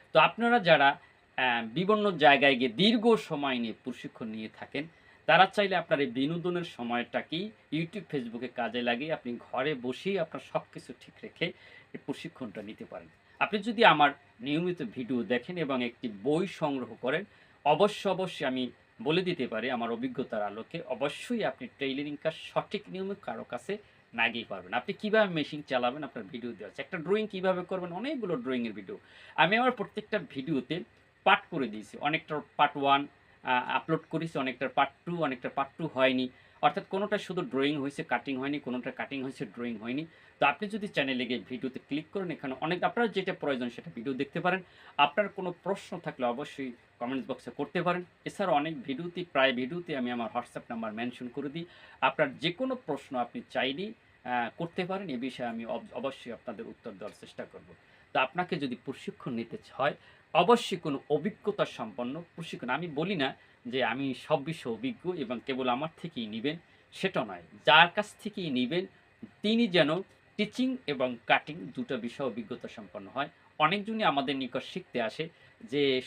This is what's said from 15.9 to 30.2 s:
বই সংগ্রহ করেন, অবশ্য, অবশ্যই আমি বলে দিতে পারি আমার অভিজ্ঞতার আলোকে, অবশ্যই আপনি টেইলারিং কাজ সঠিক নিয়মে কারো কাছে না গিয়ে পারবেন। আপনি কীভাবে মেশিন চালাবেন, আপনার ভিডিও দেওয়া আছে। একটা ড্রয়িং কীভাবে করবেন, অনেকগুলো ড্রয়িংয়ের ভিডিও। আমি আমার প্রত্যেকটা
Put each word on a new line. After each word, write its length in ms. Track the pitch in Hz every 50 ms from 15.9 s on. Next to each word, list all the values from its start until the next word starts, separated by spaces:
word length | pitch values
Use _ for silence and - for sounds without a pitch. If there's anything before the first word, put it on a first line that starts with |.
| - - - 123 107 98 98
বই 240 | 135 147 160 196 185
সংগ্রহ 440 | - - 165 147 139 135 123 117 117 - -
করেন, 180 | 127 143 165 202 - - - - - - _ _
অবশ্য, 360 | 143 151 156 196 208 208 - - 202
অবশ্যই 360 | 185 170 190 170 - - 151
আমি 180 | 135 131 131 127 123 - - _ _ _ -
বলে 200 | 113 135 156 175
দিতে 240 | 190 180 170 - 127 107
পারি 200 | 113 110 110 131 131 117
আমার 140 | 117 117 117 110
অভিজ্ঞতার 460 | 120 135 123 - 123 - - 110 104 101
আলোকে, 280 | 101 110 113 - - - - - 127
অবশ্যই 480 | 113 135 147 147 - - - 240 226 185 143
আপনি 140 | 127 - 131 113 - -
টেইলারিং 360 | 139 135 135 135 147 151 147 143 -
কাজ 120 | 160 160 - - -
সঠিক 320 | - - - - - 202 - - 175
নিয়মে 220 | 185 190 196 202 196
কারো 220 | - - 117 - 226 - -
কাছে 200 | 123 - - 196 214 - - _ _ _ _ -
না 120 | 117 113 117
গিয়ে 160 | 117 117 113 -
পারবেন। 220 | 104 95 90 90 101
আপনি 200 | - - - 190 -
কীভাবে 280 | - 214 196 220 214 196 175
মেশিন 280 | 160 143 - - 147 151 -
চালাবেন, 340 | 135 127 123 123 127 151 151
আপনার 220 | 127 - 127 107 95 -
ভিডিও 180 | 120 117 120 113 92
দেওয়া 140 | 104 95
আছে। 100 | - -
একটা 160 | 135 - - 180 151
ড্রয়িং 220 | 170 196 214 214 208
কীভাবে 340 | - 185 180 190 185 180 175 -
করবেন, 200 | 196 185 175 175
অনেকগুলো 420 | 170 180 220 277 320 262 220 185 170 135 117
ড্রয়িংয়ের 320 | 131 131 123 117 113 104 104
ভিডিও। 180 | 98 92 107 - - - - - - - -
আমি 180 | - 156 165 208 226
আমার 200 | 247 254 247 -
প্রত্যেকটা 380 | 202 - - - 208 - - 208